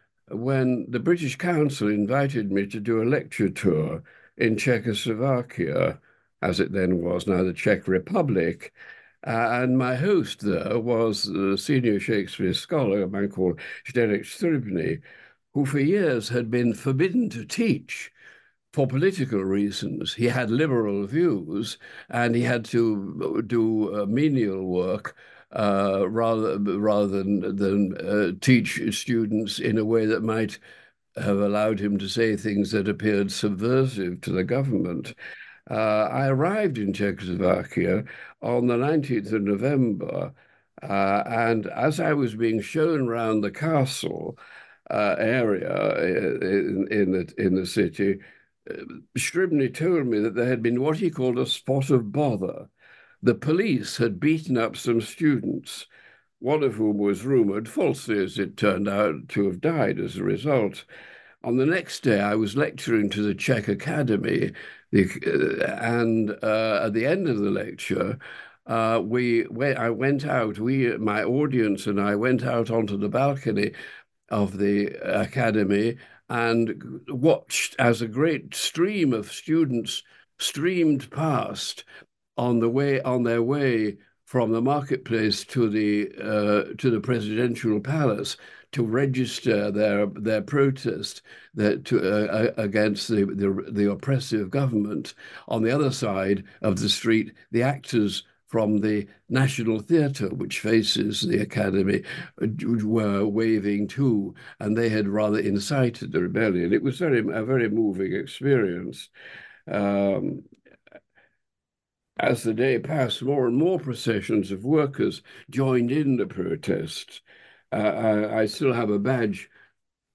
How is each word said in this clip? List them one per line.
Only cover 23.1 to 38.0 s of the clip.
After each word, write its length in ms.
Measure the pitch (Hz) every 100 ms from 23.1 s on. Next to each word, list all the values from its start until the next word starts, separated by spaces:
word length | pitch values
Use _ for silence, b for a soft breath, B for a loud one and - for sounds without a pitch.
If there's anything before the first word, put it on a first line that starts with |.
| - - - 113
do, 540 | 117 110 110 107 104
uh, 40 | 101
menial 600 | 120 151 131 104 95 92
work, 500 | 90 90 101 - - B B B
uh, 540 | - 104 98 98 95 95
rather, 520 | 110 117 113 110 101
rather 480 | 101 95 107 104 101
than, 480 | 98 95 101 98 98
than, 420 | 98 101 95 -
uh, 340 | - 104 90 -
teach 400 | - 123 - - - 104
students 600 | - 117 107 107 98 -
in 220 | 117 110
a 60 | 107
way 200 | 113 107
that 160 | 110
might 380 | 113 113 107 - B B B B _ -
have 240 | 104 98
allowed 400 | 101 104 107 104
him 180 | 104 101
to 100 | 98
say 280 | 120 113 101
things 360 | 107 101 101
that 160 | 107 98
appeared 440 | 101 107 101 98
subversive 880 | - 104 95 113 131 135 110 90 87
to 100 | -
the 120 | 92
government. 720 | 92 123 139 101 90 80 - - B B B B -
Uh, 380 | 110 110 107 107
I 160 | 127 135
arrived 500 | 135 165 214 196 120
in 160 | 98
Czechoslovakia 1120 | 95 101 87 90 87 90 92 90 92 90 92